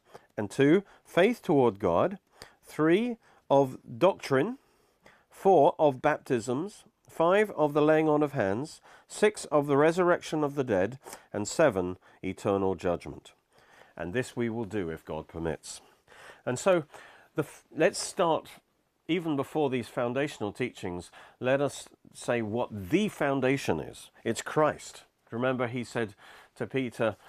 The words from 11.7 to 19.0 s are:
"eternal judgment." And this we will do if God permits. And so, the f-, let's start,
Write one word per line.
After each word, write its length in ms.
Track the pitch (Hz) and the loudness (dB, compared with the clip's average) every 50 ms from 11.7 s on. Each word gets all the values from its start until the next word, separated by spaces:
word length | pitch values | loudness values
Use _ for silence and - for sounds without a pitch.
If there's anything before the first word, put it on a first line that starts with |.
| 107 95 90 90 92 - _ - _ _ - | 4 2 -2 -2 -6 -10 _ -20 _ _ -10
"eternal 540 | 95 92 - - 107 98 98 98 95 95 | -8 -8 -4 -2 0 0 2 0 0 -2
judgment." 560 | 80 - 90 85 - - 76 69 - - - - _ _ _ _ _ _ _ _ - - _ _ | -2 -2 -2 -2 -2 -4 -10 -16 -16 -18 -20 -20 _ _ _ _ _ _ _ _ -20 -20 _ _
And 160 | - 85 87 90 | -12 -10 -6 -4
this 240 | 123 123 - - | -4 -6 -6 -6
we 120 | 127 120 117 | -6 -6 -4
will 180 | 110 117 120 | -4 -6 -8
do 220 | 92 95 107 92 82 | -6 -6 -6 -4 -4
if 160 | 80 78 - | -8 -10 -10
God 220 | - 82 78 76 | -10 -10 -10 -10
permits. 540 | - - 85 82 82 73 - - - - - - _ _ _ _ _ - - - - - - _ | -10 -10 -6 -4 -4 -6 -6 -10 -16 -18 -18 -20 _ _ _ _ _ -20 -20 -20 -20 -20 -10 _
And 160 | - 127 127 | -6 -6 -2
so, 240 | - 202 185 170 143 - - - - - - - _ _ _ | 0 2 2 2 0 -4 -12 -20 -20 -20 -20 -20 _ _ _
the 80 | 156 147 | -6 -6
f-, 220 | - - - _ _ - | -6 -10 -18 _ _ -2
let's 240 | 127 156 196 - - | 0 0 0 0 -2
start, 500 | - - - - 185 165 156 131 - - - - _ _ _ _ _ _ _ _ | -8 -8 -2 0 0 2 0 0 -4 -8 -18 -20 _ _ _ _ _ _ _ _